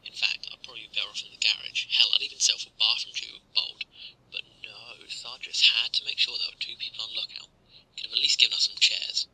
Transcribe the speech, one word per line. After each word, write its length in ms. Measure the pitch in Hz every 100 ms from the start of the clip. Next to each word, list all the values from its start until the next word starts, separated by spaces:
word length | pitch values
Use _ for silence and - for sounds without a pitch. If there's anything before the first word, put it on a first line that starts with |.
In 80 | -
fact, 340 | - 117 - -
I'd 100 | -
probably 240 | - 117 104
be 80 |
better 140 | - 101
off 140 | 101
in 80 | -
the 60 | -
garage. 500 | 110 104 - - -
Hell, 200 | - 113
I'd 80 | -
even 160 | - -
settle 220 | - -
for 100 | - -
bathroom 360 | 110 117 -
tube 200 | - -
if 200 | - _
bold. 300 | - - - - - - - _
But 120 | - - -
no, 320 | - - 117 117 -
Sargis 540 | - 117 123 - -
had 300 | - 117 117
to 100 | -
make 140 | 107 -
sure 200 | - -
there 100 | -
were 100 | -
two 160 | - -
people 280 | - -
on 100 | 110
lookout. 360 | 113 107 - - _ _ - - -
Could 100 | -
have 60 |
at 80 | 120
least 180 | 139 -
given 160 | 123
us 120 | - -
some 100 | -
chairs. 480 | - 104 - - -